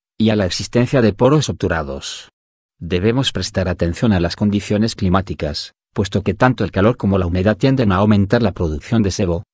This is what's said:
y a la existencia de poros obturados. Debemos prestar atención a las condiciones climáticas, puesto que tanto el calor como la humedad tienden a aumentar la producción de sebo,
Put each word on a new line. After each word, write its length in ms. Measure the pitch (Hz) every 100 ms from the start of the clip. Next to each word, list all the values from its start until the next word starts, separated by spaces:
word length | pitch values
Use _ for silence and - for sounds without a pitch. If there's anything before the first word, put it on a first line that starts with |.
| _ -
y 140 | 110
a 60 | 107
la 100 | 92
existencia 560 | - 104 120 123 135
de 100 | 113
poros 380 | 98 127 156 127
obturados. 800 | 87 95 82 71 67 - - - _ _ _ _ -
Debemos 520 | 85 90 101 120 131
prestar 380 | - 92 - 90
atención 440 | 87 87 87 120
a 80 | 95
las 160 | 85 -
condiciones 600 | 104 101 - 104 110 -
climáticas, 800 | 95 95 92 85 76 73 - _ _
puesto 300 | - 98 107
que 120 | 98
tanto 300 | 92 127 123
el 60 | 98
calor 260 | - 101 127
como 220 | 101 98
la 80 | 90
humedad 320 | 90 92 110
tienden 340 | 135 135 113
a 40 | 92
aumentar 460 | 107 104 98 120
la 100 | 110
producción 500 | - 85 76 - 117
de 80 | 101
sebo, 340 | 90 98 85 -